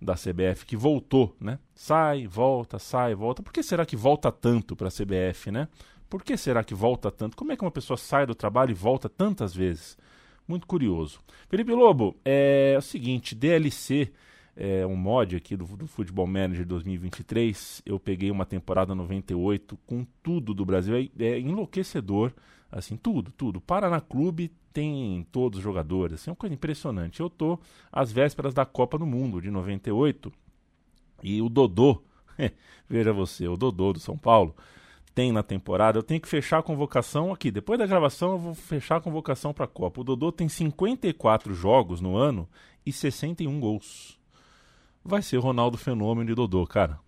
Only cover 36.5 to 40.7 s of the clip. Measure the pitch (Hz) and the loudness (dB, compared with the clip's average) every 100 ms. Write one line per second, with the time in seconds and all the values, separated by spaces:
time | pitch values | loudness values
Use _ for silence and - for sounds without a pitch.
36.5 | 160 156 147 143 131 117 147 175 190 135 | 0 0 -4 -2 -2 0 -2 -2 -2 -4
37.5 | 101 - 233 202 185 143 - 175 190 170 | -4 -2 0 2 4 2 0 -2 -2 -6
38.5 | 165 - 151 - 160 165 156 151 131 147 | -10 -6 -6 0 -2 0 -6 -4 -4 -4
39.5 | 147 135 - 90 123 123 123 160 165 160 | -4 -6 -4 -6 -4 -4 0 0 0 -2
40.5 | - 156 | 0 -2